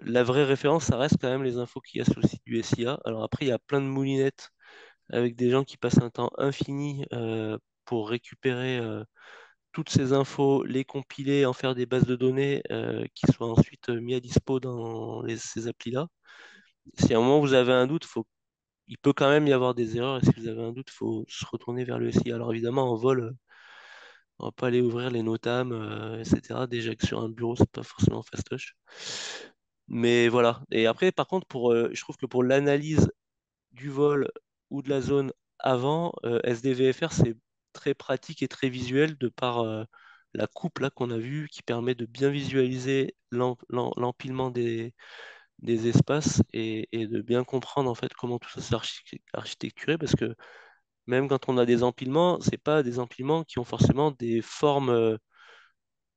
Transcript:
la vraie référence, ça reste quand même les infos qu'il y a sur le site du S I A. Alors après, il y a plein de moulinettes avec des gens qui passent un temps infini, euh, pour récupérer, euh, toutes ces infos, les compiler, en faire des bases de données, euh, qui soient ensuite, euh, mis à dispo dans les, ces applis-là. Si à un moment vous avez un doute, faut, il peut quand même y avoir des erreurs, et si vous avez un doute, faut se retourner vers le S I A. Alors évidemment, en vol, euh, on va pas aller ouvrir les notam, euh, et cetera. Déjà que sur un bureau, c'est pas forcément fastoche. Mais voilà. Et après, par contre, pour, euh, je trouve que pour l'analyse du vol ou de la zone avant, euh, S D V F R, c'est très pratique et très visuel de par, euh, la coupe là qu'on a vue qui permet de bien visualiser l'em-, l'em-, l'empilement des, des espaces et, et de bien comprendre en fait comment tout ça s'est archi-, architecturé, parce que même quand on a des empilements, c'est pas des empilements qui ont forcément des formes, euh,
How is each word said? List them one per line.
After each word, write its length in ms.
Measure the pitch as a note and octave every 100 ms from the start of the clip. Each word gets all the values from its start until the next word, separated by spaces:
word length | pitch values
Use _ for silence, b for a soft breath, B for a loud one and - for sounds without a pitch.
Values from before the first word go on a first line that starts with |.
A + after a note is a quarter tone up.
la 220 | - B2
vraie 200 | A#2+ C3
référence, 420 | C#3 C3+ C#3+ E3 -
ça 120 | B2
reste 200 | D3 -
quand 80 | C3
même 140 | C3
les 140 | C3 A#2+
infos 240 | A#2+ -
qu'il 180 | - A#2
y 20 |
a 40 | A#2+
sur 140 | -
le 80 | -
site 140 | - -
du 100 | A#2
S 160 | - A#2+
I 80 | A#2+
A. 120 | D3 -
Alors 180 | A2
après, 220 | A2 - C#3
il 40 |
y 40 |
a 60 | A2+
plein 200 | - C#3+
de 60 | C3+
moulinettes 640 | C3+ C3+ C3+ C3+ - - _ B B B B -
avec 240 | - A#2+ A#2
des 160 | B2
gens 120 | C3
qui 140 | C#3 -
passent 240 | A#2+ -
un 80 | A#2+
temps 220 | - A#2+ -
infini, 680 | C#3 C#3 - C#3 D3 C#3 -
euh, 460 | A#2+ A2+ A2+ A2 A2 - _ -
pour 240 | A#2+ G#2+
récupérer, 680 | A#2+ - - C3+ B2 C3 B2
euh, 240 | A2+ G#2+ A2 B B B B B _
toutes 160 | - D3+
ces 220 | - C3
infos, 540 | C#3 C3+ - C#3 C#3 -
les 180 | B2+
compiler, 600 | C3+ C#3 - - C3+ C#3+ C3+
en 80 |
faire 220 | B2+ C3 B2
des 100 | B2
bases 200 | B2+ A#2
de 120 | B2
données, 440 | C3 C3 C#3 C#3+ -
euh, 340 | A2 A#2 A2+ A2+ -
qui 160 | -
soient 180 | - A#2
ensuite, 380 | A2+ - - -
euh, 140 | A#2
mis 120 | A#2+
à 60 | B2+
dispo 400 | B2 - - C3
dans 640 | B2+ B2 A2+ A2+ A2+ A2+
les, 160 | A#2 A2+
ces 320 | - - A#2
applis-là. 400 | - A#2 B2 E3+ _ B B B B B _ - -
Si 140 | -
à 40 | A2+
un 40 |
moment 180 | B2 D3
vous 140 | C#3+
avez 180 | C3 B2
un 160 | B2+ B2+
doute, 160 | D#3+
faut, 240 | - A#2+ A2 _ _ _ _ _ -
il 80 | A#2+
peut 160 | C#3+
quand 160 | C#3+ C#3
même 180 | D3 D3
y 60 |
avoir 200 | C3 B2+
des 220 | A#2+ A2+ A#2
erreurs, 260 | B2+ C3
et 40 | B2+
si 80 | A#2
vous 120 | A2+
avez 120 | A2
un 120 | A#2
doute, 160 | A#2+ -
faut 340 | - A2+ A2+ -
se 160 | - -
retourner 400 | A#2+ - B2 B2
vers 140 | A#2+
le 100 | A#2+
S 100 | B2 A#2+
I 80 |
A. 20 | A#2
Alors 160 | A#2
évidemment, 400 | A2+ A#2 C3+ C3
en 60 | A2+
vol, 240 | B2 C3
euh, 100 | A2+ B2+ B B B B B B B B B -
on 80 | -
va 40 |
pas 160 | - B2+
aller 140 | A#2+
ouvrir 280 | B2 A#2 B2+
les 140 | A#2+
notam, 480 | A2+ A2+ A#2+ B2 B2+
euh, 480 | A#2 G#2+ G#2+ A2 A2+
et 60 | A2+
cetera. 420 | - - A#2+ B2
Déjà 260 | A#2+ A2+
que 140 | A2+ -
sur 140 | A2
un 80 | A2+
bureau, 260 | A2+ A#2 A#2+
c'est 160 | -
pas 120 | A#2+
forcément 400 | A#2 - - A2+
fastoche. 520 | A2+ - - B2+ - - B B B B B B B _ _ _ -
Mais 400 | A#2 A#2 A#2+ A#2+
voilà. 340 | A#2+ A#2 A#2+ C#3
Et 140 | A2+ A2+
après, 280 | - F#3
par 140 | F3 C#3+
contre, 200 | F#3+ F3+
pour, 240 | C3 A#2+
euh, 180 | A#2 A#2
je 80 | A#2+
trouve 160 | - D3
que 80 | B2
pour 180 | B2+
l'analyse 640 | B2 C#3 C#3+ C#3+ D3+ D#3 - - _ _ _ _ _
du 180 | B2 C#3+
vol 380 | C3+ D3 D3 B2+ - - _ _
ou 120 | C#3
de 80 | C3+
la 100 | C#3
zone 320 | B2 C#3+ C3+ - _ -
avant, 520 | C3 B2+ C3+ D#3 E3+ - A#2+
euh, 160 | A#2+
S 180 | - A#2
D 120 | C3
V 180 | B2+ C3
F 120 | B2+
R, 100 | E3
c'est 240 | - B2+ A2+ _ _ _
très 200 | - D3
pratique 500 | C#3 - C3 - D#3
et 60 | C3+
très 180 | - C3+
visuel 500 | B2+ B2 C3 D#3 C#3+
de 120 | B2
par, 320 | - B2 A#2+
euh, 240 | A2+ G#2+ A2+ b b b b
la 120 | A2 G#2+
coupe 340 | - E3+ -
là 100 | C#3
qu'on 200 | - B2
a 80 | A#2
vue 300 | A#2+ D3 D3
qui 140 | -
permet 320 | - A#2 A#2+ B2
de 100 | A2+
bien 240 | A#2+ C#3
visualiser 840 | C#3+ C3+ C3 B2+ B2+ B2+ C3+ C3+ - _
l'em-, 240 | A#2+ B2 B2 -
l'em-, 240 | B2 A#2+ -
l'empilement 540 | B2 - C3+ C3 C3
des, 440 | A#2+ A#2 A2+ A#2 - B B B B B _
des 280 | - A2+ A#2
espaces 540 | A#2 - D3 - - -
et, 380 | - A2 A2 -
et 160 | A2+ G#2+
de 140 | A2+
bien 240 | A2+ B2 B2
comprendre 440 | C3+ - - C3
en 60 | A#2
fait 180 | B2+
comment 260 | - B2 A#2+
tout 100 | -
ça 100 | -
s'est 160 | - A2+
archi-, 460 | - - - - -
architecturé, 680 | - - - - - - E3
parce 180 | D3 -
que 180 | A2+ A2+ B B B B _ _ -
même 220 | B2+ C#3
quand 180 | C3+ -
on 100 | B2+
a 80 | A#2+
des 160 | A#2+
empilements, 600 | B2 - B2+ D3 F3 E3+
c'est 200 | - -
pas 220 | - D3+
des 160 | B2 B2
empilements 460 | A#2+ - C3+ D#3+ D#3+
qui 120 | -
ont 60 |
forcément 480 | A#2+ A#2 - B2+ D3+
des 300 | C3+ A#2 A#2
formes, 480 | - - D3 C#3+ C3
euh, 280 | A#2+ A2+ A2 - b b b b b _ _ _